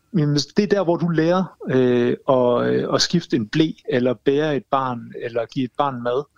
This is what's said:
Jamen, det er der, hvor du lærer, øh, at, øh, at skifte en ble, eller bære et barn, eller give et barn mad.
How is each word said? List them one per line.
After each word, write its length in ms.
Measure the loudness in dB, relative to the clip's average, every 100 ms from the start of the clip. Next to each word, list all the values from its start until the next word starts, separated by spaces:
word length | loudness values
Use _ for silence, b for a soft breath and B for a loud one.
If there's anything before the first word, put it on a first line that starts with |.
| _ -2
Jamen, 180 | 2 0
det 280 | 0 0
er 40 | 2
der, 160 | 2
hvor 120 | 2 0
du 100 | 0
lærer, 360 | 0 2 2 0 -8 -2
øh, 460 | 2 2 2 0 -2 0
at, 380 | 2 4 2 0
øh, 200 | 0 0
at 80 | 0
skifte 340 | 0 -2 0 -4
en 120 | -2
ble, 240 | 0 0 -2 -2
eller 240 | 0 0
bære 420 | 0 0 0 0 -2
et 80 | -2
barn, 280 | -2 -2 -6 -10 -12
eller 240 | -6 -6 -6
give 200 | -4 -6
et 60 | -2
barn 260 | -4 -2
mad. 220 | -4 -4 -6